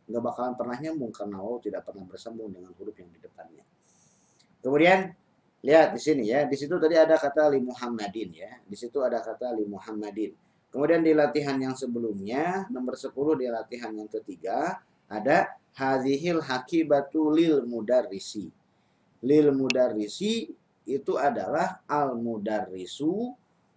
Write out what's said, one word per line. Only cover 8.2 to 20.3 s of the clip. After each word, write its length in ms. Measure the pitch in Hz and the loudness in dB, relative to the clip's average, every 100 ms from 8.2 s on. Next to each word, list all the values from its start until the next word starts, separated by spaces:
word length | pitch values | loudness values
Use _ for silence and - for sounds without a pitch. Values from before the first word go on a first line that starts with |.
| 95 82 | -10 -12
ya, 160 | 101 123 | -18 -18
di 120 | 95 101 | -16 -12
situ 240 | 117 143 | -6 -2
ada 200 | 127 117 | 0 0
kata 320 | 113 110 123 110 | -4 -6 -4 -2
li 120 | 104 | -4
Muhammadin. 640 | 98 - 107 104 101 104 - _ _ _ | -6 -8 -8 -6 -4 -6 -8 _ _ _
Kemudian 320 | 123 151 165 | 0 4 4
di 120 | 160 156 | 6 6
latihan 420 | 147 147 143 135 | 4 2 -2 -2
yang 160 | 131 131 | -2 -4
sebelumnya, 920 | 131 117 117 101 98 127 170 190 190 | -6 -4 -4 -4 -6 -4 -2 -4 -6
nomor 260 | 127 127 120 | -6 -6 -6
sepuluh 400 | 135 131 147 147 | -8 -4 0 0
di 80 | 123 | -2
latihan 420 | 113 107 120 117 107 | -6 -8 -10 -10 -10
yang 120 | 107 | -8
ketiga, 680 | 110 - 87 90 120 165 190 _ _ - | -10 -10 -10 -6 -4 -4 -6 _ _ -10
ada 480 | 107 120 160 - - _ | -4 2 2 2 -6 _
hazihil 680 | - 135 135 131 139 170 165 | -6 -2 0 2 0 0 -2
hakibatu 880 | 135 127 - 165 147 143 143 160 156 | -2 -6 -2 0 2 2 2 0 2
lil 320 | 156 170 147 120 | 4 4 4 0
mudarrisi. 840 | 117 107 123 104 98 - 107 85 - _ _ _ _ _ _ | -4 0 2 0 -6 -10 -10 -12 -14 _ _ _ _ _ _
Lil 260 | 123 151 147 135 | 4 6 6 4
mudarrisi 960 | 131 127 123 107 104 - 202 | 2 2 2 0 -4 -4 -2